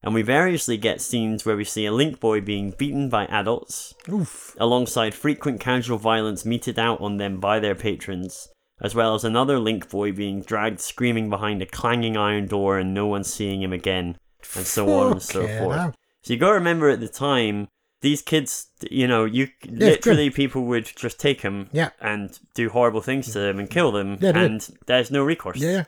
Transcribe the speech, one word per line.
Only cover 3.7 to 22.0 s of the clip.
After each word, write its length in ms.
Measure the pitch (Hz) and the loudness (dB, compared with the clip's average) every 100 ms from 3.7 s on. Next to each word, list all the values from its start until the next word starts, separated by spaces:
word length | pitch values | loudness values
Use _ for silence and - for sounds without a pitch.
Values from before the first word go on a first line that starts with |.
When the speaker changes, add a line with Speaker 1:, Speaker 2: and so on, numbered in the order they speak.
| - - - - | -12 -12 -16 -6
Speaker 2:
Oof. 460 | 202 165 - - - | -2 -2 -6 -18 -2
Speaker 1:
alongside 520 | 117 123 123 - 110 | 2 4 2 0 -2
frequent 460 | - 147 147 151 113 | 0 -2 0 -2 -4
casual 380 | 131 127 120 117 | 0 0 0 -2
violence 480 | 110 113 107 98 113 | 2 2 0 -2 -2
meted 340 | 117 - 113 | -2 -2 0
out 220 | 113 113 | 0 0
on 160 | 104 101 | -2 -4
them 240 | 101 95 | -4 -2
by 180 | 101 107 | 2 2
their 160 | 107 95 | 2 -2
patrons, 720 | 110 90 - 92 92 - - _ _ _ | -2 -4 -6 -8 -8 -12 -18 _ _ _
as 140 | 104 107 | -4 0
well 180 | 113 | 2
as 120 | 110 113 | 2 2
another 340 | 113 135 139 | 2 2 2
link 300 | 110 110 - | 0 -2 -4
boy 240 | 98 104 | -2 -2
being 280 | 95 101 98 | -2 -4 -4
dragged 380 | 95 110 110 95 | -4 -2 -2 -4
screaming 500 | - - 123 113 107 | -10 -2 0 0 -2
behind 320 | 101 104 101 | -2 -2 -4
a 40 | 95 | -6
clanging 500 | - 120 120 113 110 | -4 0 2 0 0
iron 320 | 104 104 98 | 2 0 0
door 320 | 101 98 98 | 0 2 2
and 140 | 92 | 0
no 140 | 95 104 | 0 0
one 180 | 101 95 | -2 -4
seeing 360 | - 104 98 | -4 -2 -2
him 120 | 95 | -2
again, 440 | 92 95 92 87 85 _ _ - - | -4 -2 -2 -2 -8 _ _ -12 -8
and 100 | 90 | -4
so 240 | - 101 | 0 2
on 180 | 95 254 | 4 4
and 100 | 95 | 2
so 200 | - 95 | -2 -4
Speaker 2:
Fucking 160 | 90 110 | -2 -2
Speaker 1:
forth. 200 | 95 143 | -2 -2
Speaker 2:
hell. 180 | 175 - _ _ | -2 -6 _ _
Speaker 1:
So 100 | - | -6
you 80 | 120 | 2
gotta 140 | 180 | 4
remember 340 | 208 175 170 151 | 4 4 4 4
at 120 | 120 | 4
the 80 | 113 | -2
time, 580 | - 143 135 110 101 104 _ _ _ | -4 0 2 2 -2 -6 _ _ _
these 200 | 139 147 | 0 0
kids, 460 | - 160 135 - - _ - | 2 0 0 -8 -10 _ -6
you 160 | 120 127 | 0 2
know, 160 | 120 | 4
you 240 | 110 117 135 _ | 2 0 -2 _
Speaker 2:
Yeah, 240 | - 113 214 | -14 4 6
it's 180 | - 240 | 6 6
Speaker 1:
literally 200 | 165 147 | 4 4
Speaker 2:
grim. 60 | |
Speaker 1:
people 320 | 127 139 131 123 | 2 0 0 0
would 260 | 120 110 - | 0 -2 -8
just 240 | 120 - | -8 -2
take 240 | 147 139 101 | -2 0 -4
'em 240 | 101 98 | -6 -6
Speaker 2:
Yeah. 200 | 147 165 _ | -2 -2 _